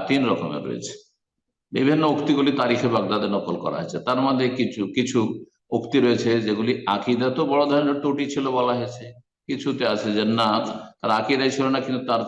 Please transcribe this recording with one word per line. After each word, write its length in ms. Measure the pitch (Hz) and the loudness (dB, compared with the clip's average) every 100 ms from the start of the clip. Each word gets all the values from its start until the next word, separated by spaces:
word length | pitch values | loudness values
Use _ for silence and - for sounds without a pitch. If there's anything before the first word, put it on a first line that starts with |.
| - | 2
তিন 140 | 135 120 | 2 2
রকমের 380 | 87 82 71 67 | 0 -2 -6 -6
রয়েছে। 260 | 60 - - - _ _ _ _ _ _ | -8 -8 -14 -20 _ _ _ _ _ _
বিভিন্ন 320 | 131 135 156 156 | 0 2 4 4
উক্তিগুলি 440 | 143 - 143 135 | 2 2 2 2
তারিখে 360 | 131 123 117 123 | 2 2 2 2
বাগদাদে 400 | 113 98 104 104 | 2 2 0 0
নকল 280 | 98 90 85 | -2 -2 -4
করা 220 | - 73 | -4 -4
হয়েছে। 180 | 85 87 | -6 -6
তার 200 | 120 127 | -2 0
মধ্যে 240 | 135 131 127 | 2 2 0
কিছু, 320 | - 107 - 98 - | 0 -2 -2 -4 -2
কিছু 240 | 120 123 104 - - _ _ | 0 2 0 -2 -12 _ _
উক্তি 280 | 117 - 139 | -4 0 2
রয়েছে 420 | 123 117 117 117 | 4 4 2 2
যেগুলি 320 | 107 104 113 - 95 | 2 0 0 -2 -2
আকীদাতেও 580 | 104 - 120 127 160 147 | -2 0 0 0 0 0
বড় 180 | 143 143 | 2 4
ধরনের 320 | 143 147 143 | 2 2 0
ত্রুটি 240 | 143 139 139 | 0 -2 -2
ছিল 200 | 143 135 | -2 -2
বলা 220 | 127 123 | 0 0
হয়েছে। 320 | 123 107 - 87 - _ _ - | 0 -4 -8 -16 -18 _ _ -8
কিছুতে 360 | 131 139 127 117 | -6 -4 -2 0
আছে 220 | 107 110 | 0 0
যে 100 | 104 110 | 0 2
না, 240 | 113 110 107 - - - - | 2 2 0 -2 -8 -14 -8
তার 100 | 110 | -2
আকীদায় 380 | 107 110 135 131 | 0 0 0 0
ছিল 160 | 131 135 | 0 0
না, 120 | 131 | 0
কিন্তু 220 | 123 127 123 | -2 -4 -2
তার 160 | 117 | -2